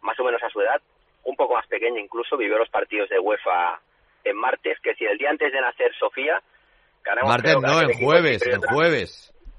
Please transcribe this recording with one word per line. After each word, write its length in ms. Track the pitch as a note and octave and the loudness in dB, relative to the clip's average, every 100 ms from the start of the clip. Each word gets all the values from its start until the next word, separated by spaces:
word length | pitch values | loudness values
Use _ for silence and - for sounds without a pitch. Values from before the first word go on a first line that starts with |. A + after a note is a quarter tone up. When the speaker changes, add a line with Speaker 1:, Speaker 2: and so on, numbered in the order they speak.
Speaker 1:
más 160 | G2+ A2+ | -8 -2
o 40 | |
menos 180 | B2+ A#2 | -2 0
a 80 | A#2 | -2
su 100 | G#2+ | -2
edad, 220 | G2+ C#3+ - _ _ _ | 0 0 -4 _ _ _
un 120 | A#2+ - | -8 -2
poco 180 | C3 | 0
más 120 | A#2+ - | 0 -2
pequeña 320 | G#2+ A#2 A#2 | -4 -2 -4
incluso, 360 | G2+ A#2 A#2 C#3+ | -6 -8 -4 -2
vivió 220 | G#2 G#2+ | 0 2
los 100 | A2+ | 0
partidos 400 | G#2 G2+ G#2+ G2 | -2 -4 -4 -2
de 100 | G2 | 0
uefa 640 | F#2+ G#2 - F2+ F2 E2 _ _ _ _ | 0 0 0 0 0 -4 _ _ _ _
en 120 | - G2+ | -6 -2
martes, 400 | B2 - - - | -2 -2 -4 -4
que 100 | A2+ | -4
si 120 | A2 A2 | -2 -2
el 100 | G#2+ | -2
día 140 | C#3 | -2
antes 200 | D#3 D3 | -2 -2
de 80 | C3+ | 0
nacer 320 | B2 - B2 - | -2 0 -2 0
Sofía, 440 | G#2+ - C#3 E3+ - _ _ _ _ _ | -4 -2 -2 -4 -6 _ _ _ _ _
ganamos, 260 | - G#2 C3+ | -4 0 2
Speaker 2:
Martes 220 | A#2+ C3+ | 2 4
Speaker 1:
creo, 60 | C#3+ | 2
Speaker 2:
no, 20 | |
Speaker 1:
ganamos 200 | C3+ D#3+ | 4 2
Speaker 2:
en 60 | D#3 | 2
Speaker 1:
equipos 140 | - C3 | 2 4
Speaker 2:
jueves, 200 | E3+ D#3+ | 4 4
en 40 | A2 B2 | 2 0
Speaker 1:
chipriotas. 240 | A#2+ - | -2 0
Speaker 2:
jueves. 600 | C3+ E3 C#3 - - - _ - | 2 2 2 -2 -10 -20 _ -20